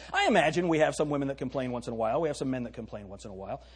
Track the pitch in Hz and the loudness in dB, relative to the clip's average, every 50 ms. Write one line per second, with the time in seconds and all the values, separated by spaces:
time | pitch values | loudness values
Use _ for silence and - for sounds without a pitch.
0 | - - - 392 403 349 226 180 147 160 151 175 180 170 160 151 151 143 147 - | -12 -4 0 2 4 6 6 6 6 6 4 2 2 4 4 4 4 4 4 2
1 | 151 147 147 143 143 135 139 - 139 127 - 139 127 127 123 120 113 123 117 113 | 0 0 0 0 -2 -2 -4 -4 -6 -4 -4 -4 -4 -4 -4 -6 -6 -6 -4 -2
2 | 113 110 123 160 170 143 113 - 151 131 131 127 120 113 - 123 113 - - 104 | 0 0 0 0 0 -2 -2 -2 -4 -4 -4 -4 -6 -8 -10 -12 -12 -12 -12 -14
3 | 101 92 98 - - 110 95 92 98 95 127 - - - - | -12 -14 -14 -14 -14 -14 -12 -12 -10 -10 -10 -10 -12 -16 -18